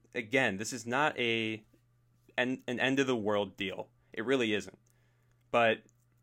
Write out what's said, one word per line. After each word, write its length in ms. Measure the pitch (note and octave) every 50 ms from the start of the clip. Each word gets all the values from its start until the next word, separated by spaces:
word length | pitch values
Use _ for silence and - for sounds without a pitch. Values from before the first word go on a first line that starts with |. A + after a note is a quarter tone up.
| _ _ -
again, 440 | B2 A2+ G#2 C3 C3+ B2+ A2 F#2+
this 160 | G2 A2+ - C3
is 120 | A2+ G#2+
not 320 | A#2 B2 C#3 D3+ D3+ - -
a, 440 | A#2+ A#2 A2+ A2+ A2 A2 A2 G#2+ - _ _ _ _ _ _ _ _ _ _ _ _ _ -
an, 260 | B2+ B2 B2+ C3 - -
an 120 | B2+ B2 -
end 200 | A#2+ C3+ C3+ C#3
of 80 | C3+
the 80 | C3 B2+
world 400 | A2+ G2 G#2+ G#2 G2+ G2+ F#2+ -
deal. 320 | - G2 F#2+ F2+ - - - _ _ _ _ -
It 120 | A2 A2
really 280 | B2 C#3 C3 A#2 A2 G#2
isn't. 240 | G2 - F#2+ - - _ _ _ _ _ _ _ _ _ _ _ _ _ -
But 280 | - A#2+ A#2 A2+ A2 - - _ _ _ _ _ _ _